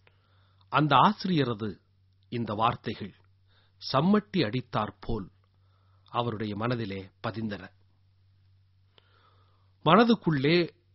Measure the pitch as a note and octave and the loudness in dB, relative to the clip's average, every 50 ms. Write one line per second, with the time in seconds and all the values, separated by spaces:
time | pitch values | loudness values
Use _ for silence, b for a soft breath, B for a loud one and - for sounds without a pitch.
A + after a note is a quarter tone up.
0 | _ _ _ _ _ _ _ _ _ _ _ _ _ _ - C3+ D3+ D3+ C#3+ B2+ | _ _ _ _ _ _ _ _ _ _ _ _ _ _ 0 0 2 4 6 6
1 | C#3+ F#3+ G#3+ - - G3 F#3 D3+ C3+ A#2+ A#2+ G2+ A2+ G#2+ F#2 - _ _ _ _ | 6 6 4 0 -2 -2 0 0 0 0 -2 -4 -6 -8 -8 -10 _ _ _ _
2 | _ _ _ _ _ _ - A#2+ A#2 G#2+ G#2+ G2+ A2 A#2+ A#2+ - - A#2+ G#2 - | _ _ _ _ _ _ -8 -6 -6 -4 -2 0 0 0 0 -2 -6 -10 -10 -10
3 | - F#2 - _ _ _ _ _ _ _ _ _ _ _ _ _ - - - C3 | -12 -16 -16 _ _ _ _ _ _ _ _ _ _ _ _ _ -8 -2 0 0
4 | D3+ F#3 G#3 G#3+ G#3 _ - F3+ C3+ G#2+ G#2+ B2+ B2 _ - A#2+ G#2+ G2+ - _ | 2 2 2 2 0 _ -2 -2 -2 -2 -2 -6 -6 _ -4 -4 -4 -6 -8 _
5 | - - A#2 A2 F#2+ - - _ _ _ _ _ _ _ _ _ _ _ _ _ | -8 -8 -6 -6 -8 -10 -16 _ _ _ _ _ _ _ _ _ _ _ _ _
6 | _ _ - A#2 A#2+ A#2+ A2 G2+ A2 G#2+ G2+ G2 A2 A#2+ B2 A#2 A2+ G2 G2 G2 | _ _ -6 -4 -4 -4 -6 -6 -6 -6 -6 -4 -4 -4 -4 -4 -6 -8 -10 -12
7 | F#2+ F#2+ _ _ - A#2+ - A#2 A2+ A2 G2+ F2+ F2+ - _ _ _ _ _ _ | -14 -16 _ _ -10 -8 -8 -8 -8 -8 -8 -10 -12 -16 _ _ _ _ _ _
8 | _ _ _ _ _ _ _ _ _ _ _ _ _ _ _ _ _ _ _ - | _ _ _ _ _ _ _ _ _ _ _ _ _ _ _ _ _ _ _ -20
9 | _ _ _ _ _ _ _ _ _ _ _ _ _ _ _ _ - D3+ E3 G3+ | _ _ _ _ _ _ _ _ _ _ _ _ _ _ _ _ 2 6 6 6
10 | A#3+ A3+ A#3 - - F#3 D#3+ C#3 C3 D3 E3 F3+ E3+ - - _ _ _ _ | 6 6 4 2 0 -2 -2 0 2 2 2 2 0 -2 -6 _ _ _ _